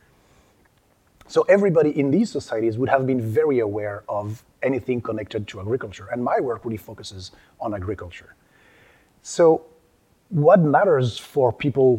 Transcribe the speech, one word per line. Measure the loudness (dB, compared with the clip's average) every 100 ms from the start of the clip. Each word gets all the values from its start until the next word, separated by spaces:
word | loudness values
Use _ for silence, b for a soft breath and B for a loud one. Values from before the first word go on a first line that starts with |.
| b b b b b b _ _ _ _ _ _ -4
So | 0
everybody | 4 4 4 4 2 2
in | 2
these | 2 0
societies | -4 -6 -2 -2 0
would | 0
have | 0 0
been | -2
very | -2 0 2 2
aware | 0 -4 -6 -8 -8
of | -6 -6 -10 _ _
anything | -4 -2 -4 -4
connected | -4 -8 -8 -8 -8
to | -10
agriculture, | -6 -6 -6 -14 -10
and | -6
my | -2 -2
work | -2 -6
really | -8 -10
focuses | -10 -18 -16 -16 -18 b b -12
on | -10
agriculture. | -8 -8 -10 -12 -20 -20 _ b b b b b b b _
So | -8 4 4 4 -2 _ _ _ _ _ _
what | 2 6 6
matters | 6 4 4 2 0 -4
for | -6 0 0
people | 0 -2 2 4